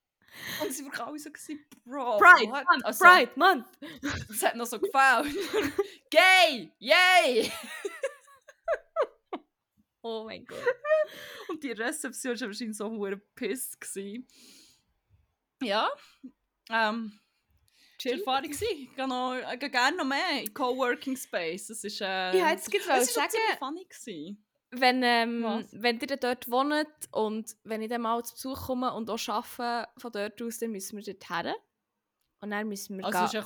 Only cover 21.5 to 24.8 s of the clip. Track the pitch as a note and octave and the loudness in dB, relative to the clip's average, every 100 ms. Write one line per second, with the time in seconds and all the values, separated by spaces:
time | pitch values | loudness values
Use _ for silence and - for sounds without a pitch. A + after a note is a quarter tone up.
21.5 | F#3 - A3+ G#3 - F#3+ F#3+ F#3 F#3 D#4 | -6 -10 -12 -10 -6 -4 -4 0 0 2
22.5 | E4+ - G4 F#4+ C4 B3 - E4 A4 A4 | 0 -2 -4 0 2 2 0 -2 0 -2
23.5 | D4 C4+ E4 F#4+ - - E3+ D#3+ G#3 _ | -2 -6 -10 -14 -18 -14 -12 -12 -14 _
24.5 | _ _ B3 | _ _ 0